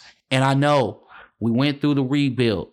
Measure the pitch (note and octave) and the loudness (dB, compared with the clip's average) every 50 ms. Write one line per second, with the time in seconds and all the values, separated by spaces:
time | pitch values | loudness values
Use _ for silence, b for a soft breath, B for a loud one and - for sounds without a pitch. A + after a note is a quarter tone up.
0 | B B B B B - C3 C3 C3+ C3+ C3+ C3+ C#3+ D3 D3 C#3+ B2 G2 - - | B B B B B -4 -2 0 0 2 2 2 2 2 2 2 0 -2 -4 -10
1 | B B B B B B B - G#2 A#2 A2+ A#2+ C3+ D3 C#3+ C#3+ - D3 D3 C#3 | B B B B B B B -6 -4 -2 0 0 0 0 -2 -2 0 0 0 0
2 | C3+ B2 C#3+ D3 C#3+ C#3 A#2+ A#2+ B2 A#2 G#2 F2 - - | 0 -2 0 0 0 -2 0 0 0 0 0 -2 -4 -10